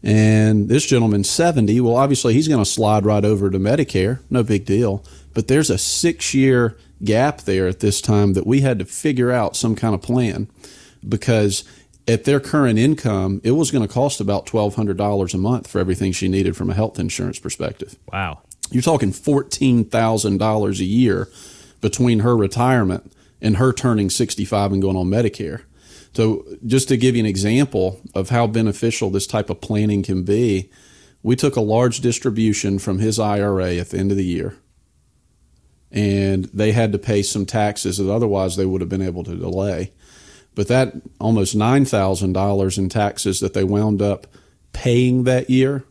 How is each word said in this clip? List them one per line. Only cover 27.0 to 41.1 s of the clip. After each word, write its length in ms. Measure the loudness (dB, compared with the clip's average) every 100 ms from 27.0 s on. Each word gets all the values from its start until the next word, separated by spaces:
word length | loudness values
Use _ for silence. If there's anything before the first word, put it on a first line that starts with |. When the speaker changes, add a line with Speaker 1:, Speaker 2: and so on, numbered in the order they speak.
| 2 2
Speaker 1:
you 60 |
an 40 | 0
example 720 | 0 0 2 0 0 -2 -4 -10 -6
of 140 | -2
how 180 | 0 0
beneficial 600 | 0 -2 0 -4 -2 -2
this 160 | -4 -2
type 220 | -4 -4
of 120 | -8
planning 400 | -4 0 2 0
can 200 | 0 -4
be, 460 | 0 0 2 0 -4 _ -20 -20 _ _
we 120 | -2 0
took 200 | 0 0
a 60 |
large 400 | 0 2 2 0
distribution 800 | -2 -2 -4 0 0 0 -2 -2
from 180 | -2 -2
his 200 | -2 0
I 200 | -2 0
R 200 | 0 0
A 180 | -2 -4
at 100 | -4
the 60 | -4
end 120 | -2
of 60 | 0
the 80 | -2
year, 300 | -2 -6 -10 _ _ _ _ _ _ _ _ _ _ _ _ _
and 540 | -2 0 2 2 0 -4
they 260 | -2 0
had 200 | 2 2
to 60 | 0
pay 240 | 0 -2
some 220 | 0 -2 -2
taxes 520 | 0 -2 -2 -6 -2
that 140 | 0
otherwise 440 | 0 0 0 -2 -2
they 100 | -2
would 160 | -2
have 80 | -4
been 120 | -4
able 220 | -4 -6
to 120 | -8 -8
delay. 560 | -6 -4 -4 -4 -8 _ -20 -20 -20 -20 _ -8
But 120 | 0
that 260 | 0 0 -4 -18